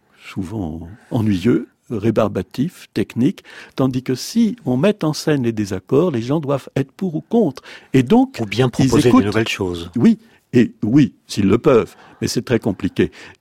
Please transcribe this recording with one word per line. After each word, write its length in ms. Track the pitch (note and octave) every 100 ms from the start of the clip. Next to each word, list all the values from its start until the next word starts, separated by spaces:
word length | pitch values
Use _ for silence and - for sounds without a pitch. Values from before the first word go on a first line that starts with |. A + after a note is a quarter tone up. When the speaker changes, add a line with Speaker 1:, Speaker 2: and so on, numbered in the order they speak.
| _ _ -
Speaker 1:
souvent 640 | - F2+ A2 E2+ D#2+ E2+ G#2+ -
ennuyeux, 560 | B2 G#2+ F#2+ G#2 C#3+ B3 _ -
rébarbatif, 1000 | A#2 G#2+ A2 G#2+ G2+ F#2 - D3+ - -
technique, 500 | - G#2 - C3 - - - - -
tandis 280 | C3+ C3
que 120 | B2+ B2+
si 400 | - A3+ A3+ - -
on 120 | B2+
met 260 | F3+ G#3
en 100 | D#3+
scène 300 | D3 - D3+
les 80 | A#2
désaccords, 600 | A2 G2+ F#2+ - C3+ F3+
les 100 | B2+
gens 180 | A#2 D#3
doivent 300 | C#3 C#3 - -
être 160 | C3+
pour 220 | - F#3+
ou 80 | D3+
contre. 400 | - A#3 G3 B2+ - - -
Et 100 | C3
donc, 340 | A#2+ A3 C4 -
Speaker 2:
Ou 40 | G#2+
bien 220 | G2+ C3
Speaker 1:
ils 40 |
Speaker 2:
proposer 320 | - C3 A#2
de 40 | B2
Speaker 1:
écoutent. 160 | B2 G2+
Speaker 2:
nouvelles 220 | G#2 A2+
choses. 420 | - F#2+ F2 E2+ G2+
Speaker 1:
Oui, 200 | G#3+ A3 _ _ _
et 200 | B2+ A2+ -
oui, 320 | G#2+ C3 C3+ - -
s'ils 200 | - G2
le 100 | A2
peuvent, 380 | D3 B2 F2 - - -
mais 60 | A2+
c'est 140 | -
très 180 | - A#2
compliqué. 520 | - F#2 F#2 - F2+ - - -